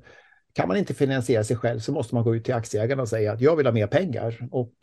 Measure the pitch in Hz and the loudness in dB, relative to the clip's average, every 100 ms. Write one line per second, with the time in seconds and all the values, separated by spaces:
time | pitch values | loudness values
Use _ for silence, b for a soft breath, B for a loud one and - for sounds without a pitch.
0 | b b b b _ - 165 196 185 139 | b b b b _ -4 0 0 -2 0
1 | 139 135 120 117 107 117 117 113 110 147 | 0 0 2 2 2 0 -2 -2 -4 -4
2 | 123 123 117 113 110 127 113 104 117 135 | -2 0 2 0 0 -4 -2 -2 -2 -2
3 | 120 110 104 107 131 165 135 113 104 147 | -2 0 0 2 4 4 4 2 2 2
4 | 185 113 113 113 123 131 117 _ | 0 -4 -6 -8 -6 -6 -6 _